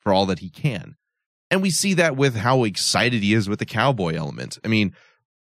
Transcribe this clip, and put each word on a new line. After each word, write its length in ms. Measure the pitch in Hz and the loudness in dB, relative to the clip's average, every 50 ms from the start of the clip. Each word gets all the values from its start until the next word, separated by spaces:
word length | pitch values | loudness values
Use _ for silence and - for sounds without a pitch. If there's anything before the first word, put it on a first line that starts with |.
for 120 | _ 104 95 | _ 0 2
all 140 | 92 101 92 | 2 2 0
that 120 | 92 - | -2 -6
he 100 | - 90 | -6 -14
can. 440 | - - - 147 120 95 - - - _ _ _ _ _ _ _ _ _ _ _ | -16 -6 -6 -6 -6 -6 -10 -14 -20 _ _ _ _ _ _ _ _ _ _ _
And 140 | 175 190 190 | -2 0 0
we 80 | 196 | 0
see 240 | 160 - - 202 190 | 0 0 0 0 2
that 200 | 165 170 165 131 | 4 2 2 2
with 200 | 131 139 139 120 | 2 0 0 0
how 280 | 110 98 120 131 131 120 | 0 0 2 2 2 2
excited 580 | 107 92 - - - - 95 107 123 123 113 101 | 0 0 -2 -2 0 0 2 2 2 0 0 2
he 100 | 101 107 | 2 2
is 160 | 117 101 95 | 2 2 0
with 80 | 104 104 | -4 -6
the 80 | 117 | -6
cowboy 500 | - - 110 113 139 143 107 92 82 80 | -6 -2 0 0 0 0 0 -2 -4 -4
element. 440 | 78 80 73 60 55 65 - - - _ | -4 -6 -8 -8 -10 -12 -12 -12 -10 _
I 20 | 107 | 0
mean, 260 | 113 107 107 92 - - _ _ _ _ _ _ _ _ _ _ | 2 2 2 2 -2 -6 _ _ _ _ _ _ _ _ _ _